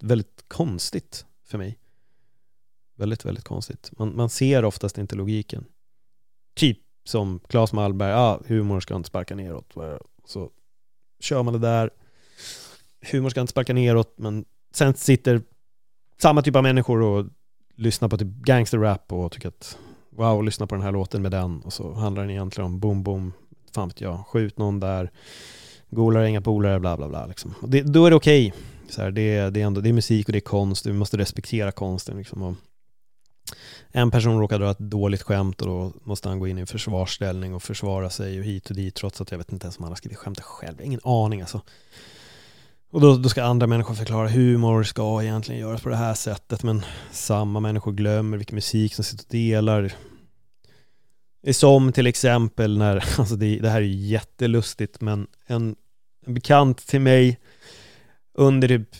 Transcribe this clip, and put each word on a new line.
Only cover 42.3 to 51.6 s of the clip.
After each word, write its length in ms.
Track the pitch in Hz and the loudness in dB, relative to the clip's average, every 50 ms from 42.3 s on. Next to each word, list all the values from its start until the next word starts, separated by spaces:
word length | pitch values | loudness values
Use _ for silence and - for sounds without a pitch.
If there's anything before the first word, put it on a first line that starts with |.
| - - - - - - - - _ _ _ _ | -20 -20 -20 -20 -20 -20 -20 -20 _ _ _ _
Och 80 | - 147 | 4 6
då, 160 | 143 143 135 | 8 8 8
då 120 | 127 127 123 | 8 4 2
ska 140 | - 131 | 0 0
andra 240 | 120 120 123 120 120 | 0 2 2 2 2
människor 280 | 113 117 117 110 - 113 | 2 2 2 0 -2 -6
förklara, 340 | 104 110 107 110 110 110 110 | -8 -6 -4 -2 -2 0 2
humor 540 | 113 127 127 123 123 117 117 113 113 110 | 4 4 6 6 6 4 4 4 4 2
ska 400 | 107 - - 117 110 107 110 110 | 2 0 -2 -2 -2 -2 -2 -2
egentligen 380 | 110 110 110 110 107 - 120 117 | -2 -2 -2 -4 -4 -6 -8 -8
göras 220 | 113 110 113 113 | -8 -8 -8 -8
på 60 | - 127 | -6 -4
det 80 | 117 | -4
här 180 | 113 117 113 110 | -2 -2 -2 -4
sättet, 480 | - - 110 104 - - - 117 - | -4 -6 -6 -8 -8 -8 -8 -8 -4
men 220 | - 113 110 107 92 - - - - - | -2 -2 -2 -2 -4 -8 -12 -16 -16 -16
samma 480 | - - - - 110 104 107 104 104 107 | -12 -8 -4 -2 0 0 0 -2 -2 -2
människor 320 | 107 107 107 104 - 107 | -2 -2 -2 -4 -4 -4
glömmer 440 | 101 104 104 104 104 107 107 107 107 | -4 -2 0 0 0 0 0 -2 -4
vilken 180 | 101 104 - 104 | -6 -8 -8 -8
musik 400 | 104 - - - 110 107 104 - | -8 -6 -2 0 0 0 0 -2
som 100 | - 104 | -4 -6
sitter 200 | - - 107 - | -6 -8 -12 -10
och 60 | - | -6
delar. 640 | 113 117 117 113 110 107 107 110 110 107 98 95 - - - - - - - - _ _ _ _ _ _ _ _ - - _ _ _ _ _ _ _ _ _ _ _ _ | -4 -2 0 0 2 2 2 2 2 2 0 -2 -6 -10 -18 -20 -20 -20 -20 -20 _ _ _ _ _ _ _ _ -20 -20 _ _ _ _ _ _ _ _ _ _ _ _
Det 60 | - 107 | -2 0
är 60 | - | 2
som 380 | - | 6